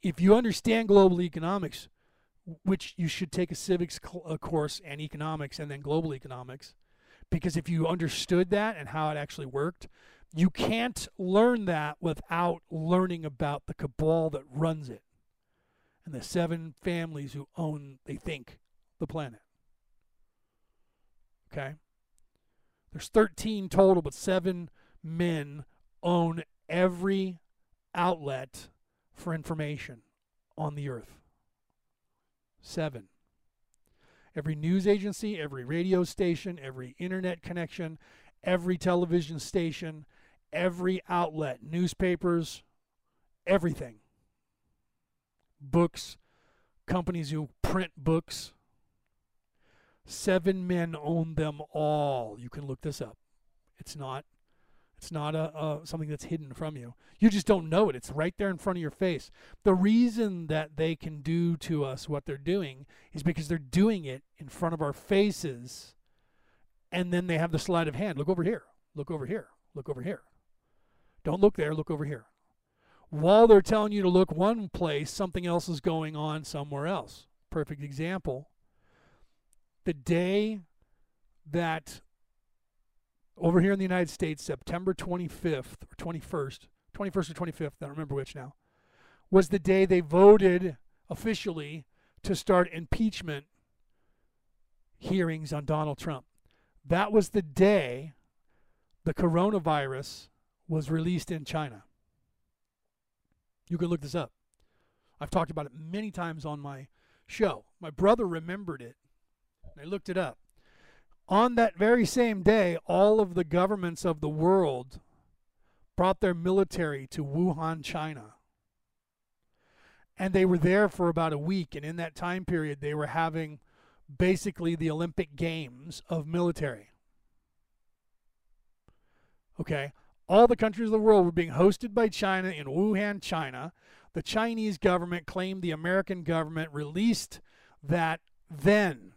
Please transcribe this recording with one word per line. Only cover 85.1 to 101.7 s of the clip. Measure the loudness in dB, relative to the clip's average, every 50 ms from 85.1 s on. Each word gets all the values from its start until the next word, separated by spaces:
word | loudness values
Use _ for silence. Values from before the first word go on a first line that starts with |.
| -4 -4 -4 -6 -10 -4 -2 -2 -2 -2 -4 -10 -16 -20 -20
or | -20 -16 -12
twenty-first, | -10 -8 -8 -8 -10 -6 -6 -6 -6 -6 -8 -14 -20 -20 _ _ _ _ _
twenty-first | -8 -8 -4 -2 -4 -4 -4
or | -6
twenty-fifth, | -8 -8 -8 -6 -6 -8 -8 -8 _
I | -12
don't | -10
remember | -8 -8 -8 -4 -4
which | -6 -6 -6 -10
now, | -14 -14 -14 -16 _ _ _ _ _ _ _ _ _ _ _ _ _ _ _
was | 4 4 4 6
the | 0 -2
day | 2 4 4 4 6
they | 6 4 2
voted | 2 2 6 10 12 12 12 12 10 6 4 4 2 -2 -4 -6 _ _ _ _ _ _
officially | -12 -6 -2 -4 -4 -2 -4 -6 -6 -6 -10 -10 -12 -14 -14 _ _ _ _ _ _ -12
to | -4 -4 -4
start | -4 2 4 6 6 6 4
impeachment | 0 -10 -2 -2 0 2 2 0 0 -2 -8 -6 -8 -8 -10 _ _ _ _ _ _ _ _ _ _ _ _ _ _ _ _ _ _ _ _ _ _ _ _ _ _ _ _ _ _ _
hearings | -4 -2 0 0 0 0 -2 -4 -6 -6
on | -8 -8 -2
Donald | -2 -2 0 0 -2 -4 -6
Trump. | -6 -6 -6 -8 -10 _ _ _ _ _ _ _ _ _ _ _ _
That | 0 2 2 2 4
was | 4 4 4 4
the | 0 -2
day | -2 -2 4 6 8 8 8 6 4 0 -6 -8 -10 -12 -16 _ _ _ _ _ _ _ _ _ _ _ _ _ _ _ _ _ _
the | -4 0
coronavirus | 2 2 4 4 4 2 2 2 2 2 2 0 0 0 -2 -6 -8 -10 -12 -14 -18 -20 _ _ _ _ _ _ _ _ -4
was | -4 -4 -2 0
released | -2 0 0 0 0 -2 -2 -4
in | -8 -8 -8
China. | -6 -4 -4 -4 -4